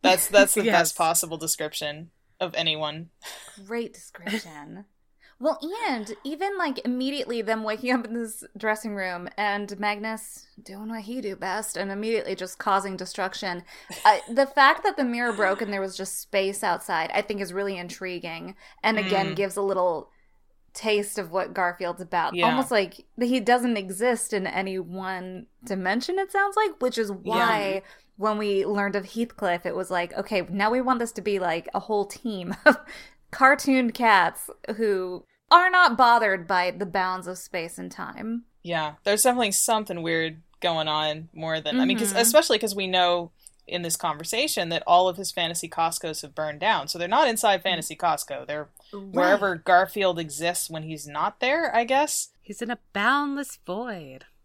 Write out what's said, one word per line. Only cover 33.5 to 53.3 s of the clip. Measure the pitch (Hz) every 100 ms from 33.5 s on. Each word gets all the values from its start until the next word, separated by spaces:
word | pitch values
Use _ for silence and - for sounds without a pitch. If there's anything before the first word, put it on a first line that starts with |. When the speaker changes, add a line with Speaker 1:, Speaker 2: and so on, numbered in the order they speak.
| 277 - 262 240
Speaker 3:
cats | - 233 196 170 - - - - 214
who | 220 190 185 180 - _ _
are | 339 370
not | 359 349 226
bothered | 247 233 214 190 170
by | 185 180
the | 175 190
bounds | 196 185 185 175
of | 185
space | - 180 165 -
and | 180
time. | - - - 214 233 233 _
Speaker 1:
Yeah, | 170 165 151 151
there's | - 208
definitely | 262 247 220
something | 196 - 220 208 175
weird | 165 165 160 160 _ _
going | 180 165 156
on | 151 156 151 160
more | - 160 160
than, | 156 247
I |
mean, | 262 247
'cause, | 214
Speaker 3:
Mm-hmm. | 202
Speaker 1:
especially | 233 302 330 214
'cause | 220 196
we | 190
know | 185 175 175 170 _ - _ -
in | 175
this | 170 165
conversation | 175 147 165 226 302 - 170
that | 165 -
all | 175 185
of | 175
his | 190
fantasy | - 165 170 165
Costcos | - 165 165 165 156
have | 147
burned | - 156 147
down. | 190 190 139
So | 170
they're | 175
not | 240 294
inside | 226 220 190
fantasy | 190 170 151 156
Costco. | 175 156 - 135 131
They're | 151 147 - _
Speaker 3:
Right. | 202 196
Speaker 1:
wherever | 190 180 202 202
Garfield | 170 - 180 190 214 190 170
exists | 160 143 170 175 -
when | 160
he's | 156 156 147
not | 147 185 -
there, | 247 311 320
I | 226
guess. | 233 269 294 - - _
Speaker 2:
He's | - 208
in | 233
a | 240 _
boundless | 202 220 277 285